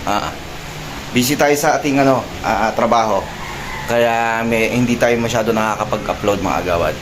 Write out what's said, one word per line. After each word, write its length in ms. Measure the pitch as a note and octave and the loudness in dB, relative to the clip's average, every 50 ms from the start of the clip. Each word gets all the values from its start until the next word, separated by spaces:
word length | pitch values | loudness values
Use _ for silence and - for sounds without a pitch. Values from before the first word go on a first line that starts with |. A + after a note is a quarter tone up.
| - | -4
Ah, 320 | F#2+ G2+ G#2 - D2+ - - - - - - - - - - - - - - - - - | -2 -2 -2 -2 -4 -8 -10 -12 -12 -12 -12 -12 -12 -12 -12 -12 -10 -12 -12 -12 -4 -2
busy 240 | B2 A#2+ B2 D3 C#3+ | 0 0 2 2 2
tayo 160 | D#3 C#3+ D3 | 4 4 4
sa 240 | C#3+ D3+ D#3 C#3 C#3 | 2 2 2 0 2
ating, 240 | - D3+ C3+ C#3 C#3 | 0 0 2 4 4
ano, 160 | C3+ C3 B2 - - - - - | 4 4 2 0 -4 -10 -6 -2
ah, 320 | F2+ A2 G2 G#2+ A2+ A2 | -2 0 2 0 0 0
trabaho. 480 | - A#2+ A#2 A#2 A#2 A2+ A2 G2+ G2 F2+ - - - - - - - - - - - - - | 0 2 4 4 4 4 2 0 0 -2 -4 -10 -10 -10 -10 -10 -10 -10 -8 -8 -8 -4 -2
Kaya 560 | A#2 A#2+ A#2+ A#2 A#2 A2+ A#2 A#2 A2+ A2+ A2+ | 2 2 4 4 2 2 0 0 0 0 0
may, 320 | A#2 A#2 A2+ A2+ - - | 0 2 2 2 2 2
hindi 240 | A#2+ B2 A#2 A#2+ A#2 | 0 2 2 2 2
tayo 160 | B2 A#2+ A#2+ | 4 2 2
masyado 400 | A#2 A#2 A#2 A#2 A#2+ A2 A2+ A2+ | 2 0 0 0 0 0 2 0
nakakapag-upload, 880 | A2 G#2+ A2 G#2 G2+ G#2+ G#2+ - G#2+ - - F#2 - - G#2 G2+ F#2 E2 | 0 0 0 0 -2 -2 -4 -4 -4 -2 -4 -4 -2 0 0 0 2 0
mga 160 | F#2 C2+ D#2 F2 F2+ | -2 -2 -2 0 0
agawad. 280 | F2 E2+ E2 D#2 D2+ C#2+ | 0 0 0 0 -2 -4